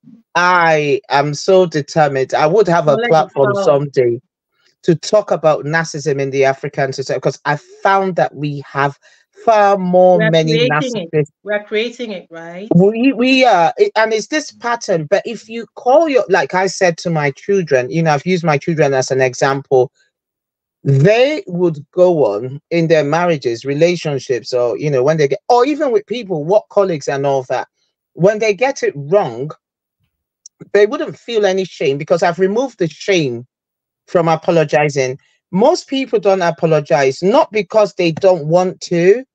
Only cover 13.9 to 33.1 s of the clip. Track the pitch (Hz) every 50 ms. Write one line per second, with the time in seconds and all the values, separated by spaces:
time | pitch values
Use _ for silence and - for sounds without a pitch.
13.9 | - 214 220 220 220 214 214 - 302 311 294 - 208 - - 233 240 233 - -
14.9 | 190 165 151 147 196 190 - 226 233 - - 214 226 233 220 - - - - 247
15.9 | 262 311 339 320 269 233 202 170 190 175 147 - - 180 196 185 - - 190 180
16.9 | 165 - - 180 165 156 147 143 135 - - - 202 196 180 - 139 127 123 123
17.9 | - 170 165 160 147 143 - 175 185 175 160 165 147 143 - 175 165 147 156 139
18.9 | 139 131 127 - 135 131 131 127 123 - 156 135 139 139 135 - 139 127 123 -
19.9 | _ _ _ _ _ _ _ _ _ _ _ _ _ _ _ _ _ _ - 156
20.9 | 135 135 147 196 214 233 254 285 311 302 - - 175 175 180 175 156 147 139 _
21.9 | - 180 180 180 175 151 131 104 101 101 120 127 135 143 _ - 165 170 165 160
22.9 | 165 156 147 143 151 170 175 175 165 143 127 123 117 117 - 135 143 147 165 175
23.9 | 180 170 - 156 143 127 - - 127 117 - - - 123 123 120 107 - 131 151
24.9 | 143 127 127 147 160 156 147 135 135 - _ - 240 240 247 285 302 277 311 269
25.9 | 226 202 - - 208 247 226 185 185 151 143 165 175 208 - _ - 202 196 190
26.9 | 170 147 - - 143 139 139 143 139 135 123 - 131 120 90 _ _ _ _ _
27.9 | _ _ _ _ _ - 165 202 220 214 226 220 208 180 247 277 277 - 247 214
28.9 | 180 143 139 143 180 208 185 135 110 117 135 151 - _ _ _ _ _ _ _
29.9 | _ _ _ _ _ _ _ _ _ _ _ - _ - - _ - 202 208 208
30.9 | 269 302 311 220 156 - _ - 233 220 208 190 185 190 190 170 - - 190 139
31.9 | 139 143 156 - 185 170 202 175 165 175 190 185 202 233 269 262 - - 185 156
32.9 | - - - -